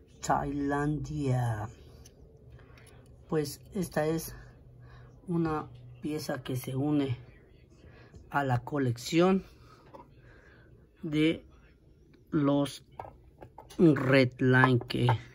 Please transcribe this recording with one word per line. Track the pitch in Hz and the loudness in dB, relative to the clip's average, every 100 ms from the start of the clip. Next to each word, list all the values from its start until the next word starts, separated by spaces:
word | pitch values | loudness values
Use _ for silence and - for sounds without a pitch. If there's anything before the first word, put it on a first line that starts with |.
| - - | -20 -10
Tailandia. | - 139 143 143 143 143 147 151 131 151 139 127 120 110 104 - - - - - - - - - - - - - - - - | -2 -2 -2 -4 -2 0 -2 -2 -4 -4 0 0 0 -4 -8 -12 -20 -20 -20 -20 -20 -20 -20 -20 -20 -20 -20 -20 -20 -20 -4
Pues | 160 147 - - | -4 -2 -8 -10
esta | 208 170 - 156 | -8 -4 -2 -2
es | 165 - - - - - - - - - - - | -2 -6 -14 -20 -20 -20 -20 -20 -20 -20 -18 -4
una | 170 160 156 - - - - | -2 -2 -2 -6 -16 -20 -12
pieza | 151 151 - - | -8 -6 -6 -8
que | - 127 | -6 -8
se | - 131 | -6 -4
une | 143 147 135 123 - - - - - - - - - - - | 0 0 0 -4 -10 -20 -20 -20 -20 -20 -20 -20 -20 -20 -6
a | 143 | -4
la | 139 123 | 0 -2
colección | - 147 131 117 - 165 180 190 - - - - - - - - - - - - - - - _ | -2 -2 -2 -4 -2 2 4 2 -2 -16 -20 -20 -20 -20 -20 -20 -20 -20 -20 -20 -20 -20 -20 _
de | 165 151 156 - - - - _ - - - - - | -4 2 2 0 -8 -20 -20 _ -20 -20 -20 -20 -4
los | 160 139 143 139 - - - - - - - - - - - | 0 2 2 0 -6 -18 -18 -18 -20 -20 -20 -20 -20 -14 4
Redline | 175 143 131 135 127 - 131 127 131 123 | 6 6 4 4 4 2 4 6 6 4
que, | - - 123 117 - | 0 0 2 0 -4